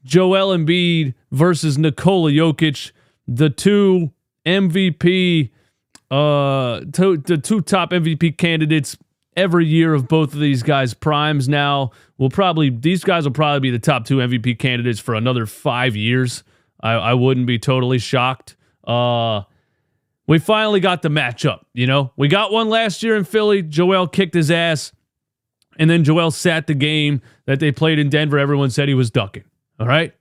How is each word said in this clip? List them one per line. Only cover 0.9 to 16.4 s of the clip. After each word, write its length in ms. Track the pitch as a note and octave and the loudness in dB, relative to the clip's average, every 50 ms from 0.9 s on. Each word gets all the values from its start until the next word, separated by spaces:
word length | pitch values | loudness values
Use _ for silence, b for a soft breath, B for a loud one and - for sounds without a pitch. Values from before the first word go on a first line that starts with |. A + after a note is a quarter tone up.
| E3+ E3 D#3 C3 B2 _ _ _ | 0 0 -2 -4 -6 _ _ _
versus 460 | - C3 D#3+ F3+ F3 C#3 D#3 D#3 C3+ | -2 0 2 2 2 0 -2 -2 0
Nikola 540 | C#3 D#3 D#3+ - - - F3+ G3 F#3 E3 D#3 | 0 0 -2 -2 0 0 0 2 2 2 2
Jokic, 640 | C#3+ D3+ E3 E3 D3 - D#3+ D#3 C3+ - - - _ _ _ _ _ _ _ | 2 2 2 0 0 0 -2 -2 -2 -6 -12 -18 _ _ _ _ _ _ _
the 220 | - A#2+ A#2 D#3 D#3 | -8 -2 0 0 0
two 640 | - - - G3 G#3 G3+ G3+ G3 F#3 F3+ E3 C#3 _ _ _ _ _ _ _ | 0 0 0 2 2 4 4 4 2 2 0 -4 _ _ _ _ _ _ _
M 240 | D#3+ F3+ G3 G3 F3+ | -2 0 2 0 0
V 200 | D#3 G3 F#3+ F#3 | 0 0 0 0
P, 600 | D#3 _ - F3 F#3 F#3 F3+ F3+ E3+ D#3+ C#3 A2 _ _ _ _ _ _ _ _ _ - _ _ | -2 _ 0 0 2 2 2 2 2 0 0 -2 _ _ _ _ _ _ _ _ _ -20 _ _
uh, 720 | C3+ C#3 D3 D3+ D3 C#3+ C#3+ C#3 C3+ C3+ C3 B2 A#2 F#2 - - C#3+ | -2 0 0 2 2 0 0 0 -2 -2 -2 -4 -6 -8 -10 -8 -2
to-, 240 | - F3+ G3 F#3 | 0 2 2 2
the 200 | D#3 C3+ - F3 | 0 -2 -2 -2
two 220 | D3+ - - A3 G#3+ | -2 0 -2 -2 -2
top 320 | - - G3+ F#3 E3+ E3+ | 0 0 0 0 0 0
M 140 | F3+ F3+ D#3+ | -2 -2 0
V 100 | E3 D#3+ | -2 0
P 160 | C#3+ E3+ E3 | 0 0 -2
candidates 680 | - - - E3+ E3 D#3+ D#3 D3+ D#3 D#3 C#3 - - _ _ _ _ _ _ _ _ | 0 0 -2 -2 0 0 0 0 0 0 -2 -4 -12 _ _ _ _ _ _ _ _
every 300 | E3+ F#3+ F#3+ E3+ F3 E3 | -2 0 2 2 2 2
year 280 | D#3 D#3 E3 E3 E3 D#3 | 4 4 2 4 4 2
of 140 | C#3+ B2+ | 0 0
both 260 | - D#3+ D#3+ D#3 C3+ - | 2 2 0 0 0 -2
of 60 | C#3+ | -2
these 240 | D3+ C#3+ C#3 B2+ A2+ | 0 0 0 0 0
guys' 300 | D3+ C#3+ C#3 C3 A#2+ G#2 | 0 0 0 0 -2 -4
primes 540 | _ - D3+ D3+ D3 D3+ D3+ D#3 C#3+ B2+ | _ -2 -2 0 0 0 0 0 0 0
now. 440 | B2+ D3 C#3+ C#3+ C#3+ C#3+ C#3 C3+ A#2 b b b b b | 0 0 0 0 0 0 -2 -2 -4 b b b b b
Will 120 | - C3+ C3+ | -2 -2 0
probably, 400 | - F#3+ G3 F3+ E3 D#3+ D3+ C#3 | 2 2 2 2 2 2 2 0
these 360 | B2 A2+ B2 D#3+ F#3+ F3 - | 0 0 0 0 0 0 0
guys 180 | F#3 F3+ E3+ D3+ | 0 0 0 0
will 80 | C#3+ | -2
probably 300 | B2 D3+ D#3 D3 C#3+ C#3+ | -2 0 0 0 0 0
be 80 | C3+ C3 | 0 -2
the 100 | A#2+ A#2 | -2 -2
top 240 | - - C#3+ B2 A2+ | 0 0 0 0 0
two 160 | - C3+ C3+ | -2 0 0
M 100 | B2 B2 | 0 0
V 100 | B2 A#2+ | -2 -2
P 140 | G#2+ B2 A#2+ | -2 -4 -4
candidates 460 | - - C3 B2 A#2+ A#2+ B2 A#2 G2+ | -2 -2 -2 -2 0 -2 -4 -4 -4
for 160 | - - A#2 | -6 -6 -4
another 300 | A2 A2+ B2+ C3 A#2+ A2+ | -2 0 0 -2 -2 -4
five 500 | G#2 - - - D3 A#2+ A#2+ B2+ C3 A2 | -6 -10 -6 -4 -4 -2 0 -2 -2 -2
years. 480 | G#2+ G#2+ A2+ B2 B2+ B2+ B2 - - | -2 -2 0 0 0 0 -2 -4 -10